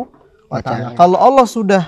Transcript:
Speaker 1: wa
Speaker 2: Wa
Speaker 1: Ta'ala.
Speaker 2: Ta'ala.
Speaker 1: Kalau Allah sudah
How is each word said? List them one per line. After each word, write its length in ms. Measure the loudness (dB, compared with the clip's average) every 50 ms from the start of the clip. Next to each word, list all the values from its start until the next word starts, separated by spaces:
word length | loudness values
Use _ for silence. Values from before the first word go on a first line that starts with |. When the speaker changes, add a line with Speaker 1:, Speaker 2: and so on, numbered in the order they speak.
| -8 -10 _ _ _ _ _ _ _
Speaker 1:
wa 20 | _
Speaker 2:
Wa 100 | -10 -10
Speaker 1:
Ta'ala. 180 | -8 -8 -8 -8 -8
Speaker 2:
Ta'ala. 120 | -8 0
Speaker 1:
Kalau 220 | 2 2 2 4 2
Allah 280 | 2 2 4 4 2
sudah 360 | 2 -2 -4 -2 0 0 0 0